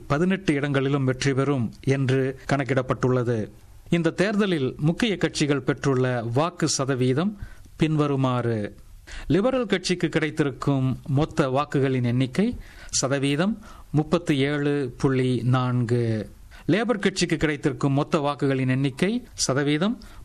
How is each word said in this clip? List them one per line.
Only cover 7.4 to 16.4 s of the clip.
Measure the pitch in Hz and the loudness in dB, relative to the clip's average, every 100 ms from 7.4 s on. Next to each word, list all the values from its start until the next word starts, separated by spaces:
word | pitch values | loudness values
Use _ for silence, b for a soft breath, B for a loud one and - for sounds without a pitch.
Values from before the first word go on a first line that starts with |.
| B B B - | B B B -2
பின்வருமாறு. | 156 151 147 135 131 123 117 113 101 - - - - B B | 0 2 2 2 2 0 0 -2 -4 -10 -20 -20 -16 B B
லிபரல் | 180 240 254 214 | 2 4 0 0
கட்சிக்கு | 185 185 180 165 | -2 0 -2 0
கிடைத்திருக்கும் | 165 151 151 143 127 - 139 131 - - 135 | 0 -2 0 -2 0 0 0 0 -2 -2 0
மொத்த | 160 - 135 131 | 0 0 0 0
வாக்குகளின் | 147 143 135 131 120 | 0 0 2 0 0
எண்ணிக்கை | 123 131 156 226 - B B B - | 0 0 0 0 -2 B B B -4
சதவீதம் | 135 139 139 143 196 220 B B - 143 | -2 0 0 0 0 -2 B B -2 -2
முப்பத்தி | 151 170 170 139 139 | 2 0 2 2 2
ஏழு | 147 143 143 127 - | 0 0 0 -4 -2
புள்ளி | 139 131 127 123 123 127 | 0 2 2 2 2 2
நான்கு. | 127 123 117 120 113 110 98 - | 2 0 0 0 0 -2 -6 -14